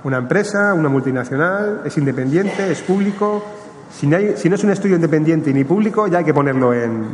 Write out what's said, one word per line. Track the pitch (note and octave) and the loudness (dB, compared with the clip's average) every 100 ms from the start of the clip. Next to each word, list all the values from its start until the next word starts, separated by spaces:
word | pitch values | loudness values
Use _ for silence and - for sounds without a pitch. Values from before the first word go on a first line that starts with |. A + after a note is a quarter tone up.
¿Una | C#3+ C3 | -2 -4
empresa, | B2 F3 G3+ G3+ G3+ | 0 0 0 0 2
una | F#3 D#3 | 2 2
multinacional? | C3+ B2+ B2+ A#2+ C3+ E3 G3 G#3 G#3 D3 | 0 0 -4 -4 -2 0 0 -2 -4 -4
¿Es | - | -2
independiente? | C#3 B2 C3 D#3 G3 F#3 G3 | -2 -2 0 0 0 -2 -4
¿Es | D#3 | -4
público? | - F#3+ G3+ G3+ G#3 G#3 - - - - - | 0 0 0 0 -2 -2 -6 -14 -18 -20 -20
Si | - C#3+ | -4 0
no | D#3+ | 2
hay, | G#3 - | 2 0
si | E3 | 0
no | F#3+ | 2
es | G#3 | 2
un | |
estudio | G3 G3+ F3 | 0 2 2
independiente | E3 D#3 D#3 E3 D3 | 2 2 2 2 2
ni | C3+ | 0
público, | C3+ F#3 G#3+ G#3+ G#3 | 2 2 2 0 2
ya | F3 | 2
hay | D#3+ | 2
que | |
ponerlo | D3 C#3+ C3 B2+ | 2 2 2 2
en | A#2+ A#2 A2+ A2 | 2 0 -4 -6